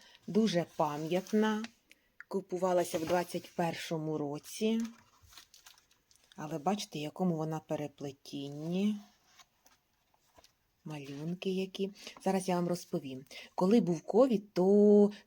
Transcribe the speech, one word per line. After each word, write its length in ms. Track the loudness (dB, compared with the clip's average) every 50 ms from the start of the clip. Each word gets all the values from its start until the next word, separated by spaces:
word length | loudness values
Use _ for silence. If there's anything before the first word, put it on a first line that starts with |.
| -20 -20 -20 -18 -8
дуже 380 | -2 0 2 2 2 2 0 -2 -2 -2
пам'ятна. 880 | -2 -2 0 -2 -4 -4 -2 -2 -2 -2 0 2 2 2 2 0 -2 -6 -10 _ _ _ _ _ _ _ _ _ -20 -12
Купувалася 720 | -8 -8 -8 -6 -6 -6 -2 0 2 2 2 2 0 -2
в 80 | -4 -2
двадцять 460 | 0 0 0 0 -2 -6 -10 -10 -8 -4
першому 640 | -4 -2 -2 -2 -6 -6 -6 -6 -4 -4 -4 -4
році. 640 | -4 -4 -6 -6 -8 -10 -12 -8 -4 -2 0 0 -2 -4 -6 -10 -16 -20 _ _ _ _ -20 -20 -20 -20 _ _ -20 -20 -20 -20 _ _ _ _ _ _ _ _ _ _ _ -16
Але 240 | -14 -10 -8 -6 -4
бачите, 400 | -2 -2 -2 -2 -4 -8 -8 -8
в 20 |
якому 340 | -8 -6 -4 -2 0 0 0
вона 240 | 0 -2 -4 -4 -6
переплетінні. 1400 | -6 -6 -6 -4 -6 -8 -10 -10 -12 -12 -12 _ -16 -14 -12 -10 -10 -10 -10 -8 -6 -4 -2 0 0 0 -2 -4 -8 -18 _ _ _ _ _ -20 -20 _ _ _ _ _ _ _ _ _ _ _ _ _ _ _ _ _ _ -20 -20 _ _ _ _ _ _ _ -14
Малюнки 680 | -14 -12 -12 -12 -12 -10 -10 -8 -8 -8 -6 -4 -4
які. 400 | -2 -2 -4 -6 -6 -6 -6 -6 -8 -12 -20 -20 -12 -6 -2
Зараз 260 | -2 -2 0 0 0
я 60 | 0
вам 120 | 0 0
розповім. 580 | 0 -2 -4 -6 -6 -6 -6 -6 -6 -10 -12 -14 -16 -18 -18 -18 -10 -4
Коли 240 | 0 4 6 6 6
був 220 | 4 4 0 -2
ковід, 520 | -2 0 4 4 6 6 4 0 -2 -2 -2
то 580 | 2 4 6 6 8 8 8 10 8 8 6 4 -4 -14